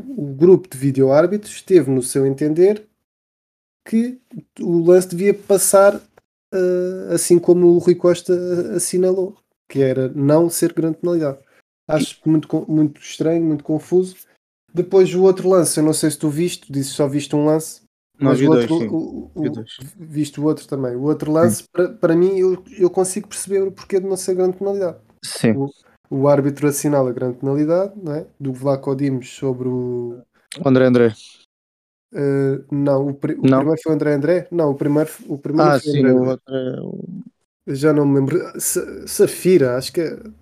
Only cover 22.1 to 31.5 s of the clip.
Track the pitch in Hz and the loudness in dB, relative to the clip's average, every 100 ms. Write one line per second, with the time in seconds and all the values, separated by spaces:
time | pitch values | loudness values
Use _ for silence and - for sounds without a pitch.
22.1 | 170 185 196 185 180 - - 175 180 185 | 2 2 2 0 -2 -8 -2 0 0 -2
23.1 | 208 - - - 196 190 - - 196 190 | -4 -10 -14 -4 -2 -2 -6 -4 -4 -2
24.1 | 185 - 185 185 185 196 202 180 - _ | -6 -4 0 0 -2 -4 -4 -4 -8 _
25.1 | _ - - 120 123 139 - _ _ - | _ -14 -4 -2 -2 -4 -10 _ _ -10
26.1 | 139 143 147 139 139 147 143 151 143 131 | 0 2 4 2 -2 -2 -2 -2 0 0
27.1 | 123 127 123 135 143 151 175 196 208 175 | -2 -6 -6 -4 -2 0 0 -2 -8 -10
28.1 | 147 - - 139 123 139 135 139 135 143 | -10 -12 -12 -10 -6 -4 -4 -4 -4 -2
29.1 | 131 123 - 135 123 127 127 123 123 120 | -4 -8 -8 -6 -4 -4 -4 -4 -6 -8
30.1 | 123 - _ _ - 139 127 127 123 117 | -12 -20 _ _ -6 2 4 4 4 4
31.1 | 110 - - _ | 0 -18 -20 _